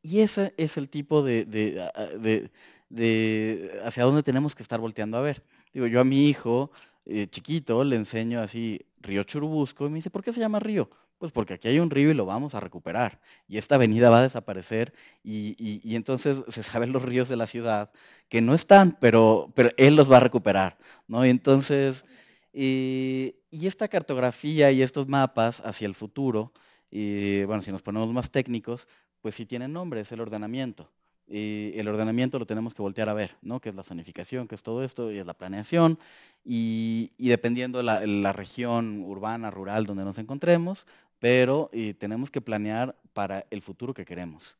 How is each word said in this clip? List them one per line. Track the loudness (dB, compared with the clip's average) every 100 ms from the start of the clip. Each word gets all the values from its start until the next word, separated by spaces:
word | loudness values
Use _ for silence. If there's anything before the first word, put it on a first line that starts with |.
Y | 0 2
ese | 2 0 -4 -2
es | -4 -4
el | -8
tipo | -10 0 2
de, | 2 0 -2
de, | -2 -2 -4
a-, | -10 -10
a-, | -10
de, | -4 0 0 -2 _ -20 _ _
de | -2 2 2 2 0 -2 -6 -8 -10
hacia | -10 0
dónde | 2 2
tenemos | 0 -2 -2
que | -6
estar | -8 -6
volteando | -6 -8 -6 -4
a |
ver. | -4 -6 _ _ _
Digo, | -4 0
yo | 4
a |
mi | 4 6 4
hijo, | 4 -2 -2 -2 -10 _ _ -8
eh, | -6 -6
chiquito, | -10 -8 -8 -2 0
le | 2 0
enseño | -2 -6 -4 -6
así, | -6 -8 -8 -8 -14 _
"Río | -6 -4
Churubusco", | -4 -6 -4 -2 -4 -4 -6
y |
me | -6
dice, | -8
"¿Por | -8
qué | -8
se | -4
llama | -2 -2
río?". | -2 -4 -4 _ _ _
"Pues | -8
porque | -6 -6
aquí | -6 0
hay | 2
un | 2
río | 2 2
y |
lo | 2 -2
vamos | -4 -6
a | -8
recuperar, | -12 -12 -6 -2 -2 -4 _ _ _
y | -10
esta | 2 4
avenida | 6 8 10
va | 10
a |
desaparecer", | 6 0 -8 -12 -6 -4 -4 _ -20 _
y, | -10 -8 -8 -8
y, | -8 -8
y | -6 -6
entonces | -4 -2 -2 -2 -6
se | -12
saben | -6 -4 -2
los | -2
ríos | -2 -2 -2
de | -4
la | -4
ciudad | -4 -2 -4 -4 _ -20 _ _
que | 0
no | 4
están, | 2 10 10 10 6
pero, | 6 8 8 6 0
pero | 2 2 8
él | 8 10
los | 10
va | 10
a |
recuperar, | 8 2 2 2 0 -4 -20 -20 -6
¿no? | 2 4
Y |
entonces, | 4 4 4 4 0 0 -4 _ -20 _ _ _
eh, | -4 -2 0 -2 -4 -4 -4 -6 -10 _
y | -8 -8
esta | -6 -4
cartografía | -4 -2 -2 -2 -2 -4 4 6
y | 6
estos | 2 0 -2
mapas | 0 0 0 -2 -2
hacia | -12 -8 -8
el |
futuro, | -8 -12 -4 -2 -2 -4 _ _ _ _
eh, | -8 -6 -4 -2 -2 -2
bueno, | -6
si | -6
nos | -12
ponemos | -8 -6 -4
más | -4 -4
técnicos, | -4 -4 -8 -8 -12 -14 _ _ _
pues | -12
sí | -12 -12
tienen | -10 -10
nombre, | -10 -10 -10
es | -10
el | -12
ordenamiento. | -10 -10 -8 -8 -8 -10 -20 _ _ _ _
Eh, | -8 -6 -6 -8 -8
el | -6
ordenamiento | -4 -2 -2 -2 -6
lo | -6
tenemos | -8 -8
que | -8
voltear | -8 -6 -6
a |
ver, | -4 -8 _
¿no? | -12 -12
Que | -12
es |
la | -16
zonificación, | -14 -16 -14 -16 -12 -12 -12
que |
es | -14
todo | -10 -8
esto, | -8 -8 -10
y | -8
es | -12
la |
planeación, | -14 -12 -12 -2 2 4 2 -10 -20 _ _
y, | -6 -4 -2 -4 -4 -4 -6 _
y | 0
dependiendo | 2 0 -4 -4 -4
la, | -2 -2 0
la | -2 -2
región | -4 -10 -8 -4 -2 -4 -8 -12
urbana, | -10 -8 -8 -10
rural, | -12 -6 -4 -4
donde | -6
nos | -8 -10
encontremos, | -12 -4 0 2 0 -10 _ _ _ _
pero, | 2 4 4 0 -2
eh, | -8 -8
tenemos | -8 -8 -8 -8
que | -8
planear | -6 -6 -4 -4 -6 -8 _
para | -8 -8 -8 -10
el | -14
futuro | -14 -14 -12
que | -12
queremos | -14 -12 -12 -16 -20